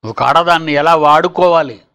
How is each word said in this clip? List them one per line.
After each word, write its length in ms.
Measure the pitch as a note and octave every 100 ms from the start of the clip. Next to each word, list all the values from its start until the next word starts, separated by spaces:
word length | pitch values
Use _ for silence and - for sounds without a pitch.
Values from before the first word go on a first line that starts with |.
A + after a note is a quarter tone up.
| A2+
ఒక 180 | A2+
ఆడదాన్ని 480 | B2+ D3+ E3+ E3 D#3+
ఎలా 240 | C#3+ D#3 E3
వాడుకోవాలి. 880 | D3+ D3+ E3+ F3 F3+ E3 D3 G#2 _